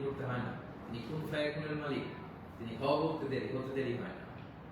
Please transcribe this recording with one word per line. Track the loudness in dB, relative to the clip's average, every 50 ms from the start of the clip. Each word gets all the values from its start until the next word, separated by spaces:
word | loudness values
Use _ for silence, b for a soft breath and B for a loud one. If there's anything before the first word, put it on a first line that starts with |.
| 0
করতে | 0 0 0 0
হয় | 0 2 0
না। | 0 0 -2 -4 -8 -8 -10 -10 -6
তিনি | -6 -6 -4 -4 -2
কুন | -2 -2 0 0
ফায়াকুনের | 2 2 2 2 2 0 0 0 0
মালিক, | 0 2 2 0 0 0 -2 -6 -6 -8 -10 -10 -10 -12 -10 -8 -6
তিনি | -6 -4 -2
হওয়া | 2 6 6 6 8
বলতে | 6 4 2 2 0 2
দেরি, | 2 2 2 2 0 0
হতে | 0 0 2
দেরি | 2 2 2
হয় | 2 0 -2 -4
না। | -6 -6 -8 -10 -10 -10 -10 -10 -12 -12 -12 -12